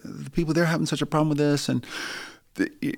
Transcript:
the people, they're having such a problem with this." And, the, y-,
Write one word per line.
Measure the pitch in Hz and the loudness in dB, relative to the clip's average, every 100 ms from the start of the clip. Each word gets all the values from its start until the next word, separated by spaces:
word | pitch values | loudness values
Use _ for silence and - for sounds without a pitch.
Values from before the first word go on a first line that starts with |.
the | - - 139 | -6 -12 -6
people, | - 160 | -2 2
they're | 156 170 | 2 4
having | 160 | 2
such | 160 151 | 0 0
a | 151 | 0
problem | 156 156 | 2 2
with | 147 | 4
this." | 147 143 - | 4 2 2
And, | 127 - - - - - - _ - | -2 -2 -8 -10 -10 -14 -18 _ -4
the, | 92 - | -4 -2
y-, | 143 | -4